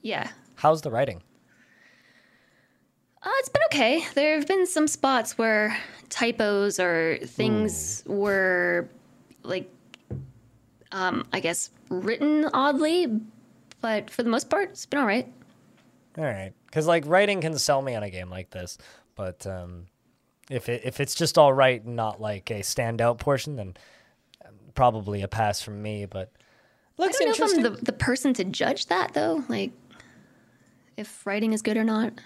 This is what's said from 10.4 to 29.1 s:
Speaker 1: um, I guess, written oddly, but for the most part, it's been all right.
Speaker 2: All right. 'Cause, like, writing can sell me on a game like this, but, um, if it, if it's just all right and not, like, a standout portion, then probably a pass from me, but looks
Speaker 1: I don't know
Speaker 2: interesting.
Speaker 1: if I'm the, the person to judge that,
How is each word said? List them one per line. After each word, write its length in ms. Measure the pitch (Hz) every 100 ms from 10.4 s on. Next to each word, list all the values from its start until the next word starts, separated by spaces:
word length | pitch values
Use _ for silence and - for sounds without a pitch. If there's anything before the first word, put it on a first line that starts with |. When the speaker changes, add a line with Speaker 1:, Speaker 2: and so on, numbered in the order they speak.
| _ _ _ _ _
Speaker 1:
um, 360 | 190 185 175 -
I 80 | -
guess, 300 | 165 175 - _ -
written 560 | 180 190 233 294 302 302
oddly, 680 | - 277 269 311 349 330 214 - - _ _ _ -
but 280 | 226 214 208
for 140 | -
the 60 | 240
most 200 | 226 -
part, 200 | 359 370
it's 160 | - -
been 140 | 285
all 60 | 240
right. 260 | 214 247 - - _ _ _ _ _ _ -
Speaker 2:
All 60 |
right. 300 | 151 101 95 - _
'Cause, 160 | 156 156
like, 160 | 170 143
writing 360 | 180 202 196
can 160 | 160 151
sell 240 | - 139
me 120 | 135 113
on 80 |
a 60 | 104
game 200 | 92 90
like 200 | 92 92
this, 260 | 92 90 - - - _ -
but, 300 | 95 90 95
um, 420 | 92 87 87 87 _ _ _ _ _ _
if 200 | 127 -
it, 120 | 120 127
if 140 | -
it's 120 | 139
just 240 | - 160 -
all 160 | 147
right 300 | 135 131 123
and 120 | 110 117
not, 240 | 110 104
like, 280 | 107 101 -
a 120 | 107
standout 580 | 95 - 117 113 117 120
portion, 380 | - - - 139
then 180 | 98 90 - - _ _ _ _ - 104 -
probably 480 | - 127 110 101 101
a 60 | 98
pass 340 | 113 107 101
from 200 | - 104
me, 240 | 107 104 101
but 260 | 98 92 _ _ _ _ _ _ -
looks 200 | 370 539
Speaker 1:
I 80 | 494
don't 20 |
know 40 |
Speaker 2:
interesting. 260 | 440 427 349
Speaker 1:
if 40 | 233
I'm 60 | -
the, 60 | -
the 80 |
person 400 | - - 247 277 247
to 80 | 185
judge 400 | - 226 277 -
that, 260 | 359 -